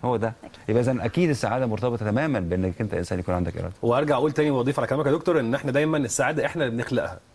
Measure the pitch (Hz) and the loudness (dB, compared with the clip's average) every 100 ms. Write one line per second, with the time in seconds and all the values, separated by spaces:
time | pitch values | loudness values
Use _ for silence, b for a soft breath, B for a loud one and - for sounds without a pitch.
0 | 123 117 110 113 - B B 110 123 127 | 0 0 -2 -4 -18 B B 2 2 0
1 | 104 165 175 135 110 120 127 107 123 120 | -2 0 2 2 0 0 0 0 -2 -2
2 | 107 107 156 127 85 92 95 87 107 90 | 0 0 0 0 0 0 0 -2 -4 -2
3 | 87 92 90 90 87 82 85 98 113 120 | -2 -4 -2 0 -2 -4 -8 -4 0 2
4 | 151 135 151 147 151 135 123 143 117 131 | 2 2 2 2 2 2 2 0 0 0
5 | 143 156 - 165 117 135 143 131 156 156 | 2 2 2 2 2 -2 0 0 2 0
6 | 123 - 131 156 143 175 135 117 123 233 | 0 0 0 0 -2 -2 -2 -2 -2 -2
7 | - 90 _ | -2 -8 _